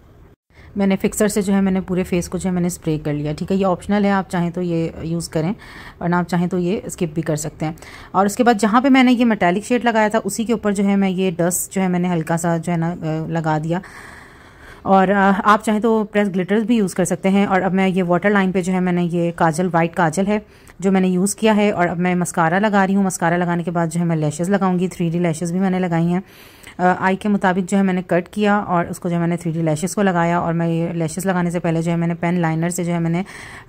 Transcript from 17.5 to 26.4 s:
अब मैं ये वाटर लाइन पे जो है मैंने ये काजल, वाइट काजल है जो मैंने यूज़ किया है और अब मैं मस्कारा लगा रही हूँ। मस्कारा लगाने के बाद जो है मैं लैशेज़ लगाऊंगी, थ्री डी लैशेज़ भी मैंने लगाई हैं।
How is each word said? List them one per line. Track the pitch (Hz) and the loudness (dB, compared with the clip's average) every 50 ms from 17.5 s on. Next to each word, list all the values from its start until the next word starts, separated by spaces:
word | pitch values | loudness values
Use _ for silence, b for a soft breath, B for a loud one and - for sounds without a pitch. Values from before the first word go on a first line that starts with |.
| 190 185 180 | 2 2 2
अब | 190 175 | 2 2
मैं | 190 190 190 | 2 2 2
ये | 175 190 185 | 2 2 2
वाटर | 175 175 175 175 208 | 2 2 2 2 2
लाइन | 214 202 190 185 180 | 2 2 2 2 0
पे | 196 175 | 0 0
जो | 180 185 | 0 0
है | 185 | 0
मैंने | 180 185 180 175 175 | 0 0 0 0 0
ये | 170 165 175 170 170 | 0 0 0 -2 -2
काजल, | 165 - 180 165 156 156 185 190 | 0 2 2 2 2 2 0 0
वाइट | 165 165 165 165 170 | 0 0 0 0 0
काजल | - 180 160 147 190 196 | 0 0 0 0 0 0
है | 196 208 214 208 B B B B B B B | 0 -2 -2 -4 B B B B B B B
जो | 175 196 190 | 0 2 2
मैंने | 190 185 185 | 2 2 2
यूज़ | 185 180 185 202 - | 2 2 0 -2 -2
किया | - - 220 214 | 0 2 2 4
है | 208 208 208 - | 4 4 2 2
और | - 175 | 2 0
अब | 170 160 170 | 0 0 0
मैं | 180 180 180 | 0 0 0
मस्कारा | 180 180 - - 185 165 160 170 190 | 0 -2 -2 0 0 2 2 2 2
लगा | 208 220 202 202 190 | 2 2 2 2 2
रही | 190 196 | 2 2
हूँ। | 202 196 | 2 2
मस्कारा | 190 180 - 180 165 170 | 0 0 -2 0 0 0
लगाने | 175 180 170 175 175 165 | 0 0 0 -2 -2 -2
के | 180 | -4
बाद | 170 175 170 165 | -2 -2 -2 -2
जो | 160 170 | -2 -2
है | 175 | 0
मैं | 165 165 | 0 0
लैशेज़ | 156 151 151 147 - 175 180 | 0 0 -2 -2 -2 -2 0
लगाऊंगी, | 202 196 196 185 180 180 185 185 | 0 2 2 2 0 0 0 -2
थ्री | - - 180 170 | -2 -2 -2 -2
डी | 160 175 | 0 0
लैशेज़ | 175 170 156 160 180 170 170 | 0 0 -2 -2 -4 -4 -2
भी | 185 | 0
मैंने | 196 190 185 185 | 0 0 0 0
लगाई | 185 180 170 165 170 | 0 0 0 0 2
हैं। | 170 175 185 190 B B B | 2 0 -2 -4 B B B